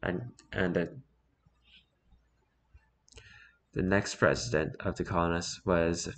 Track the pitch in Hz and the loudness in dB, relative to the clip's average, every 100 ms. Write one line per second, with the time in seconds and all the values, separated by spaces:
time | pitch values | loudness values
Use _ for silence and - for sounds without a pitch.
0 | 92 90 120 - - 104 90 87 85 135 | -4 -4 -6 -14 -8 -2 0 0 -2 -6
1 | - _ _ _ _ _ _ - _ _ | -20 _ _ _ _ _ _ -20 _ _
2 | _ - _ _ _ _ _ - _ _ | _ -20 _ _ _ _ _ -20 _ _
3 | _ - - - - _ _ - 92 101 | _ -20 -20 -20 -20 _ _ -2 2 2
4 | 113 - 85 69 - 76 78 - 95 - | 2 2 4 4 0 0 0 -4 -4 -4
5 | 87 87 85 85 - - 95 87 82 85 | -2 0 2 0 -4 -4 0 2 2 0
6 | - | -6